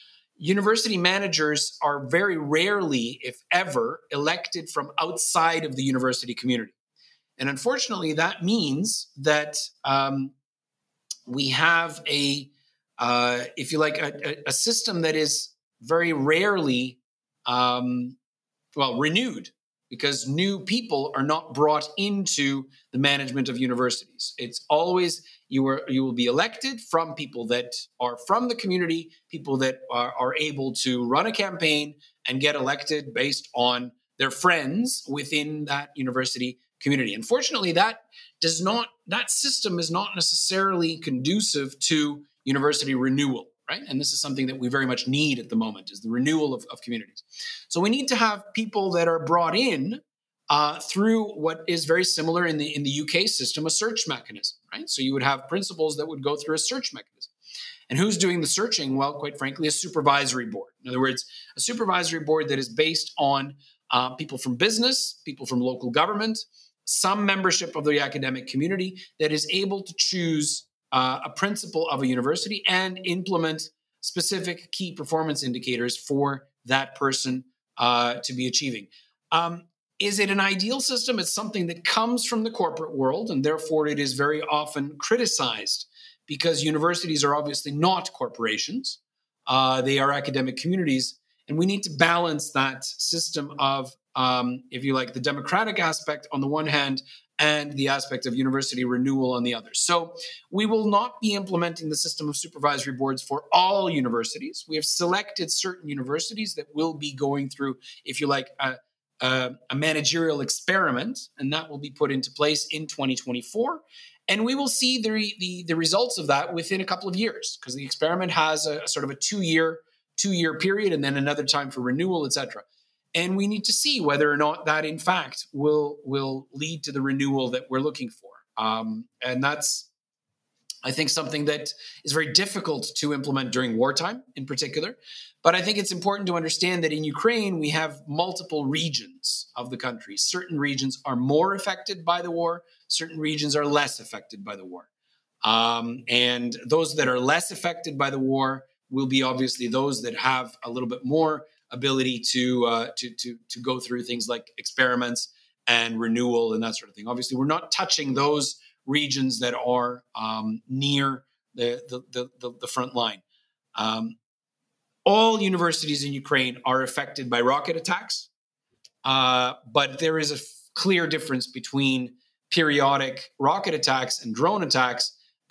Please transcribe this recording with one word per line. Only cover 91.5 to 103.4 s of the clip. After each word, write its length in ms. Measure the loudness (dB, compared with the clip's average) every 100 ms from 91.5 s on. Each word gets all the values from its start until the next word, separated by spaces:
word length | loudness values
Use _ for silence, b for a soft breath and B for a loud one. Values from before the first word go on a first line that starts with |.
| 0
we 100 | 2
need 160 | 0
to 80 | -2
balance 600 | 4 4 4 2 -2 -2
that 300 | 0 0 -2
system 720 | -8 -4 -2 -2 -2 -4 -6 -2
of, 320 | 0 0 -4 -12 _ 0
um, 480 | 2 2 0 -4 -8
if 120 | -6
you 100 | 0
like, 200 | 0 0
the 60 | -4
democratic 600 | -2 -2 0 0 2 0
aspect 480 | 0 0 -4 -6 -6
on 100 | -2
the 60 | 0
one 200 | 0 2
hand 340 | 2 2 -2 -8 B B 2
and 340 | 4 4 0
the 140 | 0 2
aspect 380 | 2 0 -4 -2
of 100 | 0
university 480 | 2 2 0 -2
renewal 500 | 0 0 2 2 2
on 100 | 0
the 100 | 0
other. 160 | -2 -4
So 400 | -2 2 2 0 -8 B B B
we 140 | 0 2
will 220 | 2 4
not 320 | 2 2 -2
be 120 | 0
implementing 560 | 0 0 0 0 -2 -4
the 60 | -4
system 340 | -4 -4 -6
of 80 | -6
supervisory 560 | -8 -2 0 0 -4
boards 300 | -2 -2 -2
for 220 | -4 -6